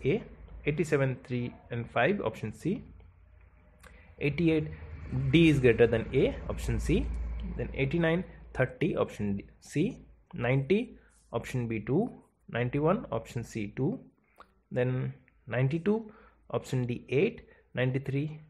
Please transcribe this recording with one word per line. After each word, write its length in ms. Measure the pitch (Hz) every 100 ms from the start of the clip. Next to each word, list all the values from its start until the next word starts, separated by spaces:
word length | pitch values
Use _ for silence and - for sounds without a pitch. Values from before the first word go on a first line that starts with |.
| 127
ए, 160 | 214 - - - - -
एटी 160 | 151
सेवन 320 | 165 143 135 127
थ्री 360 | - 123 120 - -
and 120 | 120 113
फ़ाइव 360 | - 135 202
option 300 | 113 - 110
सी, 420 | - - 226 - - - - - - - - - - - - - -
एटी 280 | 143 147 165
एट 220 | 160 156 - - - - 127 135 156
D 0 |
is 220 | 165 139
greater 280 | 123 110 117
than 160 | 113 107 127
A 120 | 226 - -
option 260 | 107 - 117
C, 160 | - 190 - - - - 185 160
then 180 | 120 -
एटी 240 | 135 170
नाइन 220 | 165 170 180 - - -
थर्टी 340 | 127 - 180
option 400 | - 110 - 104 101
D, 60 | - - -
C, 120 | 143 202 - - - _ -
नाइंटी 640 | 120 135 135 202 247 - _ _ _ 120
option 320 | - 127 117
B 100 | 113 104
टू, 360 | 147 247 - - _ -
नाइंटी 260 | 120 123 143
वन 180 | 156 214 -
option 340 | 113 - 117 117
C 120 | 113 104 -
टू, 340 | 139 254 - _ _ _ - _ _
then 140 | 127 123 127 131 - _ _ -
नाइंटी 300 | 113 135 165
टू 320 | 185 220 220 - - _ _ 120
option 300 | - 131 120
D 120 | 120 -
eight, 200 | 127 226 233 - - _ 123
नाइंटी 240 | 127 131
थ्री 300 | 135 135 151 - -